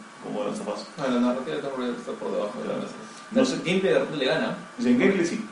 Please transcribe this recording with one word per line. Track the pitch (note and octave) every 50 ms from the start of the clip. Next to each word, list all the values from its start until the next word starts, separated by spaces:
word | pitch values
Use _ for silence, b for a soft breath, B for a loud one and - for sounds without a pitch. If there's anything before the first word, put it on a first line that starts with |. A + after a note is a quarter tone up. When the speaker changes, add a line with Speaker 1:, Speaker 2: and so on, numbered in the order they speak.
| - - - -
Speaker 1:
como | - G#2+ G#2 G#2 G#2
The | G#2
Last | G#2+ G#2+
of | G2 G#2 G#2
Us. | - - - -
Speaker 2:
Bueno, | - C#3+ B2+ B2
la | A#2+
narrativa | A#2+ B2 B2 - B2 D#3+ D3+
de | C#3+
Tomb | - C#3 C3 B2+
Raider | B2 B2 A#2
está | - - A2+
por | G#2 G#2+ G#2 G2+
debajo | G2+ G#2 G#2 G#3+ - -
de | A3 G3+
la | -
mesa. | - - - - - B B B B B -
Speaker 1:
No | G#2+ - C3
sé. | - -
Speaker 2:
El | C3+
gameplay | C#3 D#3+ F#3+ F#3+ F#3 F3
de | - -
repente | - - D#3 C#3+ B2+
le |
gana. | C3 - - A#2+ G#2 - - - - - -
Speaker 1:
Sí, | A#2+ -
en | A#3+ -
gameplay | F#3+ G3 F#3+ F3 E3
sí. | - - - - -